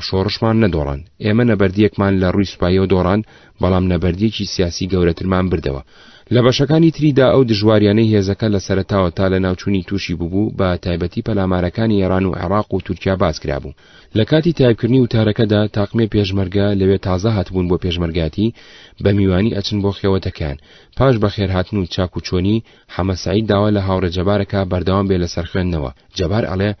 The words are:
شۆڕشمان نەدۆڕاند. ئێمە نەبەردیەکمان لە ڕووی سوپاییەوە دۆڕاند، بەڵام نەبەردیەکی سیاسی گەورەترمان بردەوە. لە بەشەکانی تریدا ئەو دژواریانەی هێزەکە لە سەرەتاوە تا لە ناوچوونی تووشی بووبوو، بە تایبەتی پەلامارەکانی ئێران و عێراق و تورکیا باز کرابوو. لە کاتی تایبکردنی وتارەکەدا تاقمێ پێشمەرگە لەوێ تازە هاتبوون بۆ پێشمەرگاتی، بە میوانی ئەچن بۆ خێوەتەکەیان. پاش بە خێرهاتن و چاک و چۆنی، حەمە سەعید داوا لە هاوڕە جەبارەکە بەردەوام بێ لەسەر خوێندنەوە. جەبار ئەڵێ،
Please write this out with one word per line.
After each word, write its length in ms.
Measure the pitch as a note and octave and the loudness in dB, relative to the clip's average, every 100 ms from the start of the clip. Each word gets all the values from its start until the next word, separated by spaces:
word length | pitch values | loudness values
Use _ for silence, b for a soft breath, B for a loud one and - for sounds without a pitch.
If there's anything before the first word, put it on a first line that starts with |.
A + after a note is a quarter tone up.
| - | -2
شۆڕشمان 480 | F#2+ F#2+ - A2+ A2 | -2 -2 -2 0 2
نەدۆڕاند. 440 | G#2+ E2 C#2+ C#2 D#2+ _ | 2 0 -2 -6 -10 _
ئێمە 200 | G#2+ G#2+ B2 | -2 2 2
نەبەردیەکمان 640 | G#2 G2 F#2+ G#2+ - G2 F#2+ | 2 2 2 0 2 0 2
لە 60 | F#2 | 2
ڕووی 180 | F2+ G2 | 0 -2
سوپاییەوە 400 | - F2+ F#2 F#2+ | -2 0 2 2
دۆڕاند، 340 | F#2 F2 G2+ G#2+ b b b | 2 2 0 -2 b b b
بەڵام 240 | F2+ F#2 F#2 | 0 2 2
نەبەردیەکی 580 | F2 F2+ F2 A2 A2 G2 | 0 0 0 -2 -2 -8
سیاسی 360 | - F2 - F#2 | -4 -4 -2 -4
گەورەترمان 540 | F2+ F2 E2 F#2 F#2 F#2 | 0 0 0 -2 0 0
بردەوە. 320 | F2 D2 C2+ - B B B B | -2 -2 -6 -10 B B B B
لە 80 | G#2 A#2 | 2 2
بەشەکانی 480 | A#2+ C#3 D#3+ E3 D3+ | 2 2 4 4 4
تریدا 320 | D3+ C3+ B2+ | 2 4 4
ئەو 100 | C3 | 4
دژواریانەی 680 | B2+ G#2+ G#2+ G#2+ G#2 G#2 A2 | 2 2 4 4 4 4 4
هێزەکە 340 | G#2+ F#2+ G2 A2 | 2 0 -2 -2
لە 60 | G2+ - | -2 -2
سەرەتاوە 440 | F#2+ F#2+ G2+ F2+ E2+ | -4 0 0 0 0
تا 80 | F#2+ | 0
لە 100 | F#2+ F#2 | 0 0
ناوچوونی 400 | F#2 - G2 F2+ | -2 -2 -2 -2
تووشی 260 | G2 - | -6 -4
بووبوو، 400 | E2+ E2+ F#2+ A2 - | -6 -4 -2 -2 0
بە 100 | F#2+ F2 | -2 -2
تایبەتی 420 | F#2+ E2+ F2 - A#2 | -2 -4 -4 -4 -4
پەلامارەکانی 760 | G#2+ F#2 F2+ F2 G2 A2+ G2+ | -2 0 0 -2 -2 0 2
ئێران 240 | F#2 F#2 F#2+ | 2 2 0
و 100 | - | -2
عێراق 340 | F2+ G2+ G#2+ | -2 -2 -2
و 80 | G2 | -6
تورکیا 340 | - F2 - F#2 | -6 -4 -2 0
باز 240 | F#2 D#2 | 0 -2
کرابوو. 380 | D#2 C#2+ C2+ - b b b G#2 | -6 -6 -8 -16 b b b -2
لە 80 | G#2+ | 2
کاتی 240 | D#3 E3 | 2 2
تایبکردنی 500 | D#3+ B2+ A2+ A2+ C3 | 2 2 2 2 2
وتارەکەدا 580 | A#2+ A#2 G#2+ G#2 A2 G#2 G#2+ - | 2 2 0 0 2 2 0 -2
تاقمێ 300 | G2+ A2+ A2+ | -4 -2 0
پێشمەرگە 540 | G#2+ G2+ G2 F#2+ G2 G2+ G2+ | 0 0 -2 -2 0 0 2
لەوێ 180 | F#2+ F#2+ G2 | 2 2 0
تازە 260 | F#2 G#2 G#2+ | -2 0 0
هاتبوون 300 | F2+ F#2 F2+ | -2 -2 0
بۆ 80 | F2 | 0
پێشمەرگاتی، 720 | F2+ E2+ E2+ E2 D#2+ - A2 B B B B B | -2 -2 -2 -2 -4 -2 -2 B B B B B
بە 80 | G2+ G2+ | 0 2
میوانی 380 | G2 F#2 A2 G2+ | 2 2 0 -2
ئەچن 240 | G2 G#2 | -4 -2
بۆ 100 | G2 G2 | -2 -2
خێوەتەکەیان. 600 | G2+ F#2+ F#2 - D#2 C#2 b b b - | -2 -2 -4 -6 -8 -8 b b b 0
پاش 200 | C3 A#2 | 2 2
بە 140 | G#2 G2 | 0 0
خێرهاتن 420 | G2 F#2 F#2 G#2+ | -2 -2 -2 -2
و 80 | F2+ | -4
چاک 320 | - F2+ - | -4 -4 -4
و 60 | - | -4
چۆنی، 360 | F#2 F#2 A2 b b b - | -2 0 0 b b b -4
حەمە 200 | F#2 F#2 | -2 -2
سەعید 220 | - G2 A2 | -2 -2 0
داوا 220 | G2+ G#2+ | 2 2
لە 120 | G#2 F#2+ | 0 0
هاوڕە 220 | F#2 F#2 F2+ | 0 -2 -2
جەبارەکە 440 | F2+ G2+ G2 G2+ F#2+ | 0 0 -2 -2 -2
بەردەوام 340 | F2+ E2+ F#2+ G2 | -2 0 0 2
بێ 100 | F#2+ | 0
لەسەر 220 | F2 - E2 | -2 -4 -6
خوێندنەوە. 460 | G2 F2+ E2 C2+ - b - | -4 -2 -2 -6 -10 b -6
جەبار 260 | E2+ G#2 - | -2 -2 -2
ئەڵێ، 260 | F#2 G2+ G2+ | -2 -2 -4